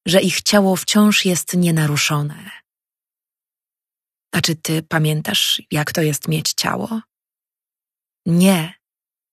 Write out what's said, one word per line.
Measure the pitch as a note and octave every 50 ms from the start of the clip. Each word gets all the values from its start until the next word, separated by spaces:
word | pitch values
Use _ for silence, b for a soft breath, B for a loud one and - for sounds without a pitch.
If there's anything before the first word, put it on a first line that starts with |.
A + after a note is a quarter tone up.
| - F#3
że | E3 G3
ich | - F3+ D#3 -
ciało | - - - G#3 G3 F#3+ F#3
wciąż | E3+ - - - G#3+ G#3 G#3+ G#3 - -
jest | F#3+ F3+ D#3+ - - -
nienaruszone”. | F3+ F3 E3+ E3 D#3+ D#3 D3 D3 C#3 - - D#3 D3 D3 D3 D3+ - - - - - _ _ _ _ _ _ _ _ _ _ _ _ _ _ _ _ _ _ _ _ _ _ _ _ _ _ _ _ _ _ _ _ _ - -
„A | F3+
czy | - - D#3+
ty | D#3 - - D#3+ D#3+ D#3
pamiętasz, | - - D#3+ D#3 D3+ D#3 D3+ D#3 - - - - - - - - -
jak | - D3+ D3 -
to | - E3+
jest | D#3+ D3+ D3+ - - -
mieć | D#3 D#3 - - -
ciało?” | - - - - - - - A3+ A3 - _ _ _ _ _ _ _ _ _ _ _ _ _ _ _ _ _ _ _ _ _ _ _ -
Nie. | E3+ E3 F3 F#3 G3 F#3+ E3+ D#3 F3 - _ _ _ _ _ _ _ _ _ _ _